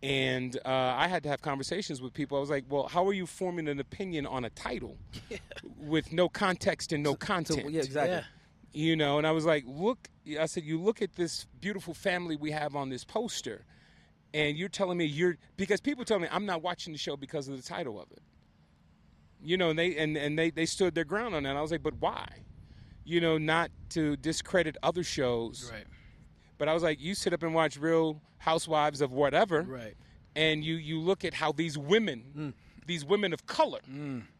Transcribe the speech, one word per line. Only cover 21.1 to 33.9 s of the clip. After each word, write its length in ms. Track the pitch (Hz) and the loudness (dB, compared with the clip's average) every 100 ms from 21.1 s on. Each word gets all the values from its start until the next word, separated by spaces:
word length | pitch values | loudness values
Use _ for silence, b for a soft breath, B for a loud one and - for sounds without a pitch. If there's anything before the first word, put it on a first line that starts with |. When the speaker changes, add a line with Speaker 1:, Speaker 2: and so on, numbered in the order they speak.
| 190 240 | -2 -2
Speaker 1:
on 100 | 170 | -2
that. 120 | 139 139 | -2 -2
I 60 | |
was 100 | 156 | -2
like, 100 | 160 | -2
"But 120 | 147 - | -2 -2
why?" 320 | 160 226 - - - - B B B B - | -2 -2 -10 -16 -20 -20 B B B B 0
You 160 | 170 | 2
know, 160 | 165 160 | 4 2
not 320 | 156 160 170 - - | 4 4 2 -4 -8
to 260 | 170 151 143 | 0 0 0
discredit 600 | 139 160 - 190 160 139 | -2 -4 0 2 2 0
other 200 | 143 175 | 0 0
shows. 680 | 170 - 127 120 117 120 - | -2 0 2 2 -2 -8 -12
Speaker 2:
Right. 140 | 110 104 - - - - - b - | -14 -14 -20 -20 -20 -20 -20 b -4
Speaker 1:
But 100 | 147 | 0
I 40 | |
was 100 | 160 | 2
like, 160 | 165 151 | 2 0
you 140 | 147 202 | -4 -2
sit 180 | - | 0
up 100 | 170 | 0
and 100 | 165 | 2
watch 240 | 160 156 139 | 4 2 2
Real 440 | 156 165 160 151 - - | 4 4 4 0 -10 -4
Housewives 640 | - 160 165 156 151 143 | 2 2 4 4 4 2
of 100 | 143 | 0
whatever, 500 | 127 143 143 208 160 | 4 4 6 4 2
Speaker 2:
Right. 320 | 165 131 110 - b b - - | 0 -8 -12 -14 b b -10 2
Speaker 1:
and 280 | 156 156 | 2 2
you, 120 | 151 165 | -2 -4
you 240 | 151 160 | -4 -2
look 260 | 165 190 175 | 0 0 0
at 80 | |
how 180 | - 156 | 0 0
these 260 | 147 170 151 | 0 -2 -2
women, 460 | 143 208 214 127 127 143 | 2 2 2 -4 -10 -8
Speaker 2:
Mm. 160 | 151 - B B - | -8 -8 B B -6
Speaker 1:
these 160 | 170 143 | -6 0
women 280 | 208 202 | 2 2
of 120 | 156 - | -2 -6
color, 360 | - 302 131 - | 0 0 0 -10